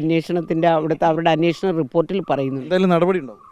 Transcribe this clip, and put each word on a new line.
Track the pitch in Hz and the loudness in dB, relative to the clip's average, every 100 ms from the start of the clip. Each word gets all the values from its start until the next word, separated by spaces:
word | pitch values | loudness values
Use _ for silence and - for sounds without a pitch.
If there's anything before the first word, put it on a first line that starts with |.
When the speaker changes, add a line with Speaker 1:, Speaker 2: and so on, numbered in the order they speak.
Speaker 1:
അന്വേഷണത്തിൻ്റെ, | 156 165 156 175 160 165 165 160 | 4 0 0 -4 -2 0 2 2
അവിടുത്തെ | 156 156 165 | 0 0 0
അവരുടെ | 160 165 156 | 2 2 2
അന്വേഷണ | 170 156 190 165 | 2 0 -2 -2
റിപ്പോർട്ടിൽ | 135 170 160 190 - | -2 -2 -2 -2 -2
പറയുന്നുണ്ട്. | 139 135 135 143 | -2 -2 -6 -2
Speaker 2:
എന്തായാലും | 185 190 170 | 0 2 2
നടപടി | 175 185 | 2 0
ഉണ്ടാവും | 127 101 - | -6 -16 -20